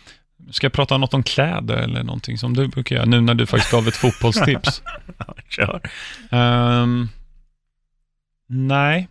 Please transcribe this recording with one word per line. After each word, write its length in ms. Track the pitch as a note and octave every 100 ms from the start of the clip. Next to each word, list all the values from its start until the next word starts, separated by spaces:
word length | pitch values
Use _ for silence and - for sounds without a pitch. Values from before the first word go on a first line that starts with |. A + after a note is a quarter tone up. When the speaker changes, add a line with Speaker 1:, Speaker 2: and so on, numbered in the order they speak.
| - - _ _ -
Speaker 1:
Ska 140 | - C3+
jag 80 |
prata 220 | - C#3 C3+
om 60 |
något 120 | C3+
om 100 | C#3
kläder 520 | B2 - D3+ F3 A2+ A2+
eller 260 | A#2 A#2+
någonting 340 | A#2 - - A2+
som 160 | B2
du 140 | B2 C3+
brukar 280 | C3 A#2+ B2
göra, 100 | A#2
nu 160 | A#2+
när 120 | A#2
du 120 | A#2 A#2
faktiskt 260 | A2+ -
gav 160 | A#2+ A2+
ett 80 | -
fotbollstips? 880 | B2 - A#2 A2+ D3 C3 - - -
Speaker 2:
<laughs> 300 | - - -
Ja, 180 | - - -
kör. 320 | - G3+ F3 - - - - A3+
Speaker 1:
Ehm, 760 | B2 A#2+ A#2+ A#2+ A#2+ A#2+ A#2+ A#2+ - - - _ _ _ _ _ _ _ _ _ _ _
nej. 600 | B2+ C3 C#3 C#3+ E3 F3+